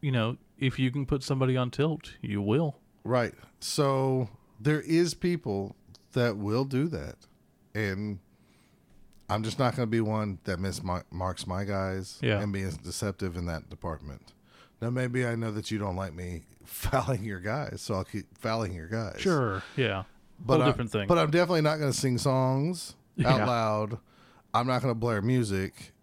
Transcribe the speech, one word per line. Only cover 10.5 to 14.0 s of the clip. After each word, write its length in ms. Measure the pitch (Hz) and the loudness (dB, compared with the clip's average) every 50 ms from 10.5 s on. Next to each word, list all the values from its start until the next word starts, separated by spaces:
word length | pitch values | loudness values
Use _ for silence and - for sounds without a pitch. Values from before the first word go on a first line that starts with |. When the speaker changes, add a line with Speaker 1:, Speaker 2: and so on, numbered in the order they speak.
| 95 85 | -4 -2
Speaker 2:
mis-, 240 | 92 95 90 - - 95 90 90 - _ | -2 -4 -4 -4 -4 -4 -4 -4 -6 _
marks 360 | - 90 90 92 92 - - | -6 -4 -4 -4 -4 -4 -6
my 180 | - 92 92 101 | -6 -4 -4 -4
guys 540 | 98 101 98 95 95 95 95 92 - - - - | -4 -2 -2 -2 -2 -4 -4 -6 -8 -10 -4 0
Speaker 1:
Yeah. 180 | 120 110 101 | 0 0 2
Speaker 2:
and 120 | 101 104 98 | 0 -2 -2
being 180 | 98 95 95 80 - - | -2 -4 -4 -6 -6 -8
deceptive 540 | - - - - 104 95 - 104 92 85 | -8 -6 -4 -4 -4 -4 -4 -6 -4 -4
in 100 | 90 87 | -4 -4
that 220 | 87 82 80 - - | -4 -4 -6 -8 -12
department. 600 | - 82 - 87 80 73 | -18 -12 -8 -8 -8 -8